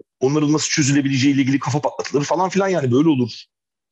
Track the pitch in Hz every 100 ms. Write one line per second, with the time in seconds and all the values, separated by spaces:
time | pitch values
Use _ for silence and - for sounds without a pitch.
0 | - - 131 151 147 151 - - 135 143
1 | 139 135 139 135 131 139 - 139 135 -
2 | - 147 143 151 185 190 196 180 135 123
3 | 165 135 117 - - _ _ _ _